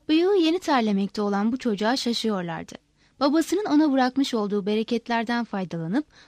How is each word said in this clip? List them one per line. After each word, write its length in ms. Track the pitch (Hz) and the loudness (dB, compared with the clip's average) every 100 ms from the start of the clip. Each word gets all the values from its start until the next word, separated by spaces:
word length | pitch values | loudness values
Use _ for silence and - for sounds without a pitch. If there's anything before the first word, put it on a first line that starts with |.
| - | 0
Bıyığı 280 | 311 359 403 | 2 4 4
yeni 220 | 320 359 | 2 0
terlemekte 640 | - 262 220 196 196 - | 0 0 2 0 0 -2
olan 300 | 208 196 220 | -2 0 0
bu 40 | 262 | -2
çocuğa 400 | 247 196 214 269 | -2 0 0 0
şaşıyorlardı. 800 | 240 226 220 196 175 165 - - _ _ _ _ | -2 -2 -2 -2 -4 -8 -12 -16 _ _ _ _
Babasının 440 | 277 311 311 359 | 2 2 0 -2
ona 280 | 415 294 311 | 2 4 4
bırakmış 420 | 269 254 254 - | 4 2 0 -2
olduğu 320 | 226 202 208 196 | -2 -2 -2 0
bereketlerden 800 | 214 220 226 - 233 226 240 | -2 -2 -4 -2 -4 -2 -4
faydalanıp 640 | 226 202 180 170 165 240 302 - | -4 -6 -6 -6 -2 -4 -4 -14